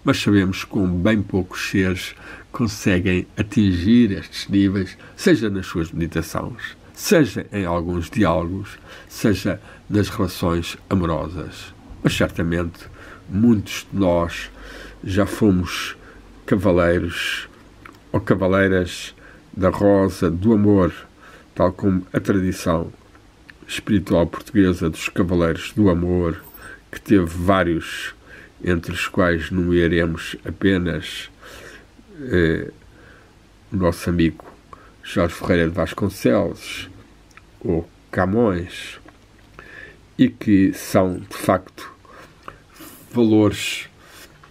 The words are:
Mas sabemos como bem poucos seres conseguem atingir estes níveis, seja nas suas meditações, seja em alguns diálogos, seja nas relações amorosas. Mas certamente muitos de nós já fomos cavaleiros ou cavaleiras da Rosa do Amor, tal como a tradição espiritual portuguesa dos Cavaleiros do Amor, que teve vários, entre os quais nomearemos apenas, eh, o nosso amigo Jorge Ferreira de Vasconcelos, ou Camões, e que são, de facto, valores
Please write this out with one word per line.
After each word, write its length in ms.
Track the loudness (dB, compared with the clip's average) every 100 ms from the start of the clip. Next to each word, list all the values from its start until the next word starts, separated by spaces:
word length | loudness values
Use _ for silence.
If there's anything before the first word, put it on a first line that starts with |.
Mas 160 | -2 0
sabemos 440 | 4 4 4 -2
como 340 | -4 -2 0 2
bem 240 | 2 2
poucos 480 | 0 -2 -4 -6 -4
seres 440 | 0 0 -2 -8 -14 -18 -18 -10
conseguem 720 | -4 -4 -2 0 2 2 0 -2 -6
atingir 760 | -2 2 2 2 4 4 4
estes 360 | 0 -8 -12 -2
níveis, 480 | 2 2 0 -4 -10 -20 -2
seja 320 | 2 4 2
nas 180 | -4 -6
suas 260 | -4 -4
meditações, 840 | -4 -4 -4 -6 -6 -8 -10 -14 -16 -20
seja 540 | -8 2 4 4 -2 -6
em 120 | -4
alguns 460 | -2 -2 -2 -4 -2
diálogos, 680 | 0 2 2 -2 -6 -10 -16 -20 -20 -18
seja 520 | -2 0 0 -2 -6 -10 -20 -4
nas 200 | -2 0
relações 680 | -2 -4 -2 -2 -2 -4 -10 -2
amorosas. 840 | -2 0 -2 -6 -10 -12 -14 -18 -20 -20 -4
Mas 140 | -2 0
certamente 640 | -2 -2 -2 -2 -4 -8 -18 -20 -20 -20 -6
muitos 580 | 2 4 2 0 -10 -8
de 60 | -2
nós 520 | 2 2 0 -6 -12 -16 -18 -18 -18 -14
já 220 | -4 -2 -2
fomos 720 | 2 2 4 0 -6 -10 -12 -18 -20 -20 -12
cavaleiros 1040 | -2 0 2 4 4 2 0 -4 -6 -6 -10 -18 -20 -20 -20 -20 -6
ou 80 | -2
cavaleiras 960 | 2 2 4 4 4 2 0 -6 -14 -16 -20 -20 -14 -2
da 120 | 0
Rosa 640 | 4 4 4 2 0 -2
do 220 | 0 2
Amor, 400 | 4 6 6 4 0 -14 -20 -20 -20 -10
tal 180 | 0 0
como 340 | 0 0 0 0
a 80 | -2
tradição 720 | 0 2 0 -2 -2 -2 -4 -12 -20 -20 -20 _ -20 -20 -12
espiritual 600 | -8 0 0 2 2 2
portuguesa 640 | -2 -2 2 4 2 -2
dos 180 | -4 -4
Cavaleiros 640 | -2 0 2 0 -2 -4
do 180 | 2 2
Amor, 520 | 2 0 0 0 -4 -12 -20 -20 -20 _
que 100 | -10
teve 260 | 2 2 2
vários, 880 | -2 2 2 2 -2 -4 -10 -10 -12 -20 -20 -20 -6
entre 280 | -2 -2 -2
os 140 | -6 -4
quais 440 | 0 2 0 -2
nomearemos 840 | -2 2 4 4 2 0 -2 -8 -12
apenas, 840 | -10 -2 0 2 0 -4 -8 -12 -14 -18 -20 -20 -20 -20 -20 -20 -20 -14
eh, 500 | -2 2 2 0 -6 -14 -20 -20 -20 -20 -20 _ _ _ -8
o 40 | 0
nosso 340 | 0 0 0
amigo 340 | 2 2 0 -12 -20 -20 -20 -20 -20
Jorge 300 | -6 -2 -2
Ferreira 340 | -2 0 2 2
de 60 |
Vasconcelos, 1160 | 0 -4 -2 -4 0 2 2 0 -6 -12 -12 -14 -18 -20 -20 _ -20 -20 -8
ou 280 | -2 -2 -4 _ _
Camões, 880 | -2 0 2 2 0 -4 -12 -16 -18 -20 -20 _ _ -20 -20 -20 -20 -20 -20 -4 2
e 100 | 2
que 440 | 2 2 4 4
são, 460 | 0 0 2 2 -2
de 180 | -10 -6
facto, 560 | 0 0 -2 -20 -20 -20 -20 -20 -20 -20 -20 -20 -20 -20 -20 -20 -4
valores 760 | 2 4 6 4 2 -4 -8 -12 -20 -20 -20 -20 -20 -20